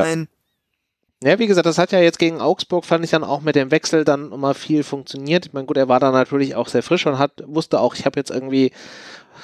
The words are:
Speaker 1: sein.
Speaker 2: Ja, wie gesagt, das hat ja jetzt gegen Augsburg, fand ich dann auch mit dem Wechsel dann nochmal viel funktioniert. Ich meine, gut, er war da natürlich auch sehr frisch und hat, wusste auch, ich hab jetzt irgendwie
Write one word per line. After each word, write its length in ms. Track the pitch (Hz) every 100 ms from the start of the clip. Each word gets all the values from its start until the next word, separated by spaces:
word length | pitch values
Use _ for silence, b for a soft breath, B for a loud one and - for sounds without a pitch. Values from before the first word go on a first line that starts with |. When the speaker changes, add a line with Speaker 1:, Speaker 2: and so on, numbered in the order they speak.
Speaker 1:
sein. 260 | 160 165 156 _ _ _ _ _ _ _ _ -
Speaker 2:
Ja, 160 | 131 196
wie 80 | 226
gesagt, 200 | 185 170
das 120 | 156
hat 140 | 180
ja 80 | 190
jetzt 180 | 170 165
gegen 220 | 170 160
Augsburg, 440 | 120 185 - 180
fand 200 | - 165
ich 80 | 165
dann 100 | 165
auch 200 | 151 139
mit 120 | 151
dem 160 | 143 131
Wechsel 340 | 156 - 160
dann 260 | 151 143 147
nochmal 240 | 113 139
viel 280 | 135 - 151
funktioniert. 640 | 143 139 131 139 139 175 175
Ich 60 |
meine, 140 | 143 131
gut, 100 | 139
er 120 | 131
war 120 | 127
da 100 | 135
natürlich 460 | 131 123 139 135 113
auch 120 | 120
sehr 140 | 123
frisch 240 | - 170 160
und 120 | 131
hat, 260 | 143 - -
wusste 320 | 165 - 139
auch, 160 | 120
ich 100 | -
hab 120 | 139 143
jetzt 140 | 135
irgendwie 420 | - 131 135 131 B B B B B B B